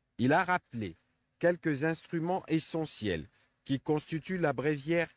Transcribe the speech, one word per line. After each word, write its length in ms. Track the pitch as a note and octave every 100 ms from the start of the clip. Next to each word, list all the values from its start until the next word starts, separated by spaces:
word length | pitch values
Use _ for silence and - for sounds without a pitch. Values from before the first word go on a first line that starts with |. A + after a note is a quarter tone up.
| _ -
il 140 | B2+
a 120 | E3
rappelé 520 | F3+ F3+ _ A#2 G2 D#2+ _ _ _ -
quelques 460 | E3+ F3 E3 C3+
instruments 600 | D#3+ E3 - E3+ E3 F#3 -
essentiels 840 | D#3+ - E3 D#3 - G#2 E2 - _ _ _
qui 160 | - C3+
constituent 580 | - D3+ - E3 - F#3
la 140 | D#3
bréviaire 560 | C3 C#3+ D3 C#3+ E3+ D#3+